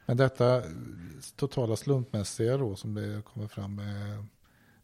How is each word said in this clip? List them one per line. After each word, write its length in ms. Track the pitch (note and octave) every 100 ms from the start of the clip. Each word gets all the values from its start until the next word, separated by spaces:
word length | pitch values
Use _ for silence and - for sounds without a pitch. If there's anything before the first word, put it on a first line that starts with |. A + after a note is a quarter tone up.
| -
men 100 | B2
detta 460 | C3+ - B2 B2+ D#3+ D#3+ A#2+ - E2+ D3 - -
totala 400 | C3+ - A2+ A2
slumpmässiga 800 | - C3+ A#2+ A2 F#2+ - A2+ C#3
då, 200 | A#2+ F#2+
som 180 | A2
det 280 | G#2 G#2 G#2
kommer 240 | - - G#2+
fram, 300 | - G2+ G2+
eh, 460 | G#2 G2+ G2+ G#2 G#2+ _ _ _ _ _